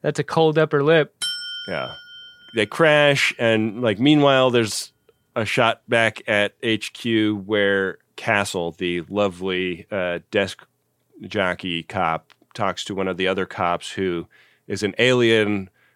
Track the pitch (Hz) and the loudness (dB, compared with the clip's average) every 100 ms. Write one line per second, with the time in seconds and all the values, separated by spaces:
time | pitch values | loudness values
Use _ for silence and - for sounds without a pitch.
0 | 147 147 139 165 160 156 156 147 143 160 | -4 -4 -2 2 2 2 0 2 4 2
1 | 147 _ - - - - - 381 1077 - | 2 _ -10 -10 -12 -14 -8 -6 -8 -12
2 | - - - _ - 113 107 - 160 151 | -20 -20 -20 _ -6 -2 -2 2 4 6
3 | 147 139 - - 117 110 110 104 123 101 | 4 4 0 0 2 2 0 -2 -2 2
4 | 139 151 143 135 131 120 110 - - _ | 4 6 6 6 4 4 0 -4 -10 _
5 | _ _ _ - 107 - 113 110 - 117 | _ _ _ -6 -2 2 2 0 -2 0
6 | 113 - - 104 104 _ 120 107 - - | 0 -2 -2 0 0 _ -4 -4 -6 -8
7 | 120 113 107 104 95 107 101 98 95 - | -2 0 0 -2 -2 0 2 0 -2 -6
8 | _ - - 104 95 92 85 82 90 87 | _ -10 0 0 0 -4 -6 -4 -4 -4
9 | 85 98 101 87 95 92 92 87 - 101 | -4 -2 -2 -2 -6 -4 -4 -8 -8 -6
10 | 90 85 _ 104 98 - _ _ _ _ | -4 -6 _ -2 -2 -6 _ _ _ _
11 | _ 320 98 104 95 85 95 85 85 98 | _ -20 -8 -4 -2 -4 -6 -8 -6 -2
12 | 85 80 _ _ _ - 101 90 - 95 | -2 -2 _ _ _ -6 -4 -4 -8 -6
13 | 95 90 95 95 90 - 90 85 - - | -4 -2 -2 -2 -4 -2 -2 -2 -6 -4
14 | 95 85 85 _ _ _ - 98 101 - | -4 -4 -8 _ _ _ -12 -6 -4 2
15 | 123 127 117 113 104 104 92 _ _ | 2 4 4 4 2 -2 -6 _ _